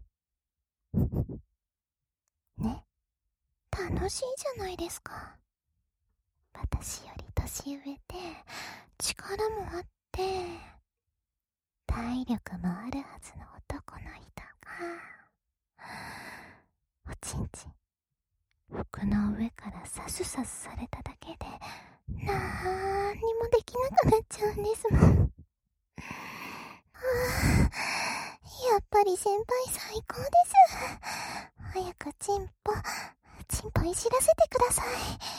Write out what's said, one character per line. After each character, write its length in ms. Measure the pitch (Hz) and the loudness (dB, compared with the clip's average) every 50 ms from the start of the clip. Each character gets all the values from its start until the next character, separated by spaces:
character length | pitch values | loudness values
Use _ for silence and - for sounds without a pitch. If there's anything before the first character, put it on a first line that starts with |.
| - - _ _ _ _ _ _ _ _ _ _ _ _ _ _ _ _ - - - - - - - - - - - _ _ _ _ _ _ _ _ _ _ _ _ _ _ _ _ _ _ _ _ _ _ - | -20 -20 _ _ _ _ _ _ _ _ _ _ _ _ _ _ _ _ 0 2 2 2 2 0 -2 -2 -6 -12 -14 _ _ _ _ _ _ _ _ _ _ _ _ _ _ _ _ _ _ _ _ _ _ -4
ね、 280 | - 220 - - - _ _ _ _ _ _ _ _ _ _ _ _ _ _ _ _ _ | -4 -4 -4 -6 -10 _ _ _ _ _ _ _ _ _ _ _ _ _ _ _ _ _
楽 380 | - - 381 339 - 370 370 392 | -4 -4 -2 0 0 0 0 -2
し 100 | - - | -2 -2
い 40 | - 508 523 554 - 571 508 | -4 -4 -4 -4 -4 -4 -4
じ 60 | 453 | -4
ゃ 20 | 403 | -4
な 60 | 370 | -4
い 80 | 359 349 | -4 -4
で 120 | 339 349 | -4 -6
す 120 | - - | -6 -8
か。 360 | - - - - - - - - _ _ _ _ _ _ _ _ _ _ _ _ _ _ _ _ _ _ _ _ _ _ - | -12 -12 -12 -12 -14 -16 -18 -20 _ _ _ _ _ _ _ _ _ _ _ _ _ _ _ _ _ _ _ _ _ _ -12
私 480 | - - - - - - - - - - | -8 -6 -2 -2 -4 -4 -6 -10 -10 -12
よ 60 | - - - | -16 -16 -16
り 80 | - - - | -12 -4 -2
年 420 | - - - - - - 277 277 | -2 -2 -2 -4 -8 -8 -8 -8
上 80 | 277 277 | -8 -8
で、 160 | 277 277 - - - - 359 359 339 311 - - - - - - - - - - - _ - | -10 -10 -10 -12 -12 -10 -10 -8 -10 -10 -12 -16 -14 -14 -12 -12 -12 -14 -16 -20 -18 _ -6
力 520 | - - - - - - 392 403 427 440 | -4 -4 -4 -6 -8 -6 -4 -2 -2 -2
も 160 | 440 427 381 349 339 | -2 -4 -6 -6 -6
あ 40 | 349 | -8
っ 60 | 359 - _ _ _ _ | -8 -10 _ _ _ _
て、 100 | - - 370 381 381 370 359 349 339 339 - - - - _ _ _ _ _ _ _ _ _ _ _ _ _ _ _ _ _ _ _ _ _ | -6 -4 -2 -2 -2 -4 -4 -6 -10 -14 -16 -20 -20 -20 _ _ _ _ _ _ _ _ _ _ _ _ _ _ _ _ _ _ _ _ _
体 400 | - - 226 233 233 247 254 254 | -2 -2 -2 -2 -2 -2 -2 0
力 320 | - 240 208 - - - 175 | 0 -2 -2 -4 -6 -8 -4
も 100 | 170 180 | -4 -4
あ 200 | 175 190 214 247 | -4 -4 -6 -8
る 80 | 269 277 | -8 -8
は 180 | 277 - - - | -8 -10 -14 -20
ず 140 | - - - - | -20 -18 -18 -18
の 80 | - - - - | -18 -18 -20 -14
男 380 | - - - 285 - - - | -10 -8 -8 -8 -10 -14 -16
の 60 | - - - - | -14 -14 -14 -14
人 260 | - - - _ - - - - _ | -16 -18 -20 _ -16 -16 -16 -18 _
が、 100 | - - - - 349 349 339 339 - - - - - _ _ _ _ _ _ _ _ _ _ - - - - - - - - - - - - - - - - - _ _ _ _ _ _ _ _ - - | -18 -16 -12 -8 -8 -8 -8 -10 -14 -18 -20 -20 -20 _ _ _ _ _ _ _ _ _ _ -20 -18 -14 -14 -12 -12 -12 -12 -12 -14 -14 -14 -16 -16 -18 -20 -20 _ _ _ _ _ _ _ _ -14 -12
お 40 | - - | -12 -10
ち 160 | - - - - | -10 -8 -6 -6
ん 100 | 104 - | -6 -6
ち 180 | - - - - | -8 -12 -18 -18
ん、 60 | - _ _ _ _ _ _ _ _ _ _ _ _ _ _ _ _ _ _ - - | -20 _ _ _ _ _ _ _ _ _ _ _ _ _ _ _ _ _ _ -10 -8
服 300 | - - - - - 202 | -8 -8 -8 -6 -4 0
の 280 | 202 208 208 208 208 208 | 2 4 4 4 2 2
上 160 | 208 220 233 | 0 -2 -4
か 180 | - - - 208 | -4 -8 -12 -12
ら 140 | 175 175 - | -12 -12 -12
サ 220 | - - - - - | -12 -12 -10 -8 -8
ス 160 | - - 370 | -6 -6 -6
サ 200 | - - - 240 | -6 -4 -6 -6
ス 180 | - - - - | -6 -8 -12 -14
さ 120 | - - | -12 -10
れ 120 | - 240 - | -10 -10 -8
た 140 | - - - | -8 -10 -10
だ 100 | - - - | -10 -14 -14
け 120 | - - | -14 -14
で、 140 | 330 - - - - - - - - - - - - - _ - - - - | -12 -12 -12 -12 -12 -12 -12 -14 -14 -14 -16 -20 -20 -16 _ -10 -8 -4 -2
な 80 | 403 403 381 370 370 392 - 359 370 370 381 381 392 392 392 403 403 | -2 0 0 -2 -4 -4 -4 -4 -2 -2 -2 -2 0 0 0 0 -2
ー 40 | 415 | -2
に 180 | 415 453 453 453 | -2 0 0 0
も 120 | 453 466 466 | 0 2 4
で 100 | 466 453 - | 4 4 4
き 100 | - - 480 | 2 -2 -2
な 120 | 508 539 - - | -2 0 4 4
く 120 | - - | 6 6
な 60 | 440 440 | 6 4
っ 40 | - - | 4 0
ち 120 | - - 415 | -6 -2 -2
ゃ 40 | 415 | -2
う 40 | 427 | -2
ん 100 | - 403 | 0 -2
で 120 | 415 440 | -2 -2
す 120 | - - 453 | 0 2 4
も 60 | - - | 6 8
ん。 20 | - - - - - - - - - - _ _ _ _ _ _ _ _ _ - - - - - - - - - - - - - - - - - _ _ - | 10 10 10 8 6 4 2 -4 -20 -20 _ _ _ _ _ _ _ _ _ -16 -14 -12 -12 -12 -12 -12 -12 -12 -12 -12 -12 -14 -16 -16 -18 -20 _ _ -12
は 80 | - | -4
あ、 1700 | - 508 508 494 508 494 508 - - - - - - - - - - - - - - - - - - - - - - - - - 508 508 | -2 0 2 2 2 0 2 4 6 6 8 8 8 6 4 0 -4 -4 -2 -2 -2 -4 -4 -6 -6 -10 -12 -14 -18 -16 -8 -2 2 4
や 60 | 453 392 | 4 4
っ 60 | - - | 4 4
ぱ 140 | - 415 415 | 4 6 6
り 140 | 403 359 359 | 6 4 2
先 140 | - 415 392 | 2 2 2
輩 120 | 415 453 - 494 508 508 508 | 2 2 0 0 0 0 -2
最 320 | - - - - 427 440 - - | -6 -6 -6 -6 -6 -8 -6 -8
高 80 | - - | -6 -6
で 80 | 494 554 - 679 719 | 0 6 8 8 8
す。 100 | - - 807 762 640 - - - - - - - - - - - - - - - - _ - - - - | 10 12 10 10 10 10 2 -4 -6 -6 -6 -8 -8 -6 -6 -6 -6 -8 -8 -10 -12 _ -12 -10 -6 -4
早 200 | 381 370 359 349 | -4 -4 -4 -6
く 180 | - - 294 - - | -8 -10 -10 -10 -6
チ 180 | - - 403 403 | -2 0 0 0
ン 100 | 381 381 - _ - | 0 -4 -8 _ -4
ポ、 80 | - 415 - - - - - - - - _ _ - - - - - | -2 -2 -2 -2 -6 -6 -6 -8 -12 -14 _ _ -20 -18 -16 -8 -6
チ 200 | - - - 427 | -4 -4 -2 0
ン 40 | |
ポ 100 | - - - | 2 2 4
い 100 | 339 359 | 2 2
じ 160 | - - 466 | 0 0 2
ら 100 | 480 523 | 2 4
せ 60 | 523 - | 6 6
て 200 | 659 - 659 - | 8 8 6 6
く 100 | - 508 | 6 4
だ 120 | 480 494 | 4 4
さ 120 | - - - | 4 2 0
い。 20 | 381 392 - - - - - - - - | 0 -2 -2 -4 -4 -6 -6 -8 -10 -10